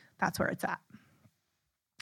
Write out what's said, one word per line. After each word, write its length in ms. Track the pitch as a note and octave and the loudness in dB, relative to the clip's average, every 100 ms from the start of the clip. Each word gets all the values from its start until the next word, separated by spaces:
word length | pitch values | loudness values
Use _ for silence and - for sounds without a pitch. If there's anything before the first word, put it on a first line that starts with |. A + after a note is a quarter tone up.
| - - | -16 0
That's 200 | G3 - | 0 2
where 100 | - | 0
it's 140 | F3+ | 0
at. 160 | - F3+ _ - - _ - _ _ _ _ _ _ - | -2 -4 _ -20 -20 _ -20 _ _ _ _ _ _ -2